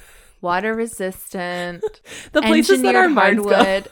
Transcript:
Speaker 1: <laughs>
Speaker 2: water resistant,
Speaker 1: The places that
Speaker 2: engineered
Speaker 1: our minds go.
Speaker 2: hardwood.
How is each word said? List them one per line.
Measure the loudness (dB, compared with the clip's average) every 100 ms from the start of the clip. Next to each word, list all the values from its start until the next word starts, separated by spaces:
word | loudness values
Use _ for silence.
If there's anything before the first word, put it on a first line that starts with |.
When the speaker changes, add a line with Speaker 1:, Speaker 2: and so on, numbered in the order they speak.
| -20 -20
Speaker 1:
<laughs> | _ _
Speaker 2:
water | -4 -2 -2
resistant, | -4 -6 -6 -8 -8 -12 -10 -8 -8 -8 -8 -10 -10 -20 -20 -4
Speaker 1:
The | -2
places | 2 2 4 2
that | 4
Speaker 2:
engineered | 4
Speaker 1:
our | 4
minds | 4 4 2
go. | 2
Speaker 2:
hardwood. | 2 2 0 -2